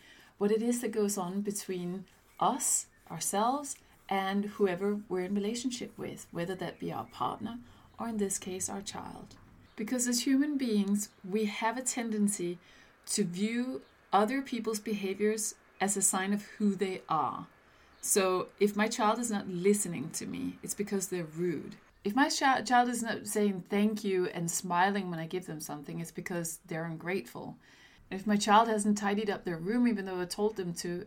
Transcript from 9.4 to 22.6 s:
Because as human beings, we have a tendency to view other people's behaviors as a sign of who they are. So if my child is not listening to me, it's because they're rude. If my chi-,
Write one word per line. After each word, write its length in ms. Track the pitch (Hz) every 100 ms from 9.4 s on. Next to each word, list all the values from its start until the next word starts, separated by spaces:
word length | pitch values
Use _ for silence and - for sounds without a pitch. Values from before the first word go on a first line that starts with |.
| - - - -
Because 320 | 208 247 240
as 160 | 240
human 340 | 277 269 302 277
beings, 520 | 247 208 196 208 - -
we 220 | 185 214 208
have 320 | - 226 247
a 60 |
tendency 720 | 254 262 226 214 202 - 175 175 - - - _ -
to 180 | -
view 580 | 175 175 214 240 254 262 - _ _
other 300 | 190 - 269
people's 380 | 269 233 214 208
behaviors 760 | 226 202 196 196 208 220 - - _ -
as 160 | 196 196
a 60 |
sign 320 | 190 190 190
of 100 | 208 - -
who 160 | 208
they 300 | 185 190 185 -
are. 360 | 156 127 - - - _ - - -
So 460 | - 208 190 185 - -
if 160 | 208 208
my 120 | 226
child 320 | 240 214 226
is 100 | 233
not 180 | 202 190
listening 640 | 175 190 208 - 165 160
to 120 | - -
me, 320 | - 90 -
it's 100 | -
because 340 | - 208 196 190
they're 200 | 180 156 156
rude. 380 | 175 151 - - - _
If 120 | 202 233
my 140 | 302
chi-, 340 | - 285 254